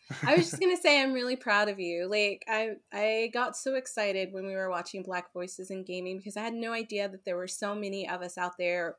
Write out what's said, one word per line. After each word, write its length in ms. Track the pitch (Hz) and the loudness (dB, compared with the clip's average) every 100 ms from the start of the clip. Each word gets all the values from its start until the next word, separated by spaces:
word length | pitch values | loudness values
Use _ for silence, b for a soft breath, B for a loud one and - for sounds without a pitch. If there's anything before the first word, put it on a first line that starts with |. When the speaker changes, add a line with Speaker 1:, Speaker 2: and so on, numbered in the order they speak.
Speaker 1:
<laughs> 200 | b - - | b -4 6
Speaker 2:
I 100 | 320 | 6
was 140 | 339 | 6
just 120 | - | 2
gonna 160 | 370 349 | 2 4
say 240 | 330 285 | 6 6
I'm 100 | 269 | 6
really 220 | 254 247 254 | 2 0 -2
proud 300 | 240 208 214 | 4 4 4
of 100 | 196 | 0
you. 280 | 175 170 185 | -2 -2 2
Like, 340 | 214 208 190 - | 2 2 0 -2
I, 240 | 220 226 214 _ | 0 0 -4 _
I 380 | 202 214 220 226 | 0 2 2 0
got 240 | 240 247 - | 0 -2 -2
so 180 | 269 262 | -2 -2
excited 560 | 254 - 208 190 185 | -2 -2 0 0 -2
when 140 | 190 190 | -4 -6
we 80 | 190 | -4
were 140 | 190 | -2
watching 340 | 180 175 196 | -2 -4 -8
Black 300 | 185 180 180 | -6 -6 -6
Voices 380 | 180 180 - 185 | -8 -8 -10 -8
in 120 | 190 | -8
Gaming 340 | 185 180 180 190 | -6 -6 -6 -6
because 180 | 202 202 | -8 -6
I 40 | |
had 120 | 226 | -4
no 180 | 233 226 | -4 -4
idea 360 | 226 226 202 202 | -4 -4 -4 -4
that 160 | 190 196 | -6 -4
there 100 | 180 | -4
were 100 | 185 | -4
so 280 | - 202 208 | -4 -4 -2
many 320 | 202 196 175 | -4 -4 -4
of 140 | 180 | -4
us 160 | 180 - | -6 -4
out 160 | 180 180 | -4 0
there 380 | 175 175 165 | 0 2 -2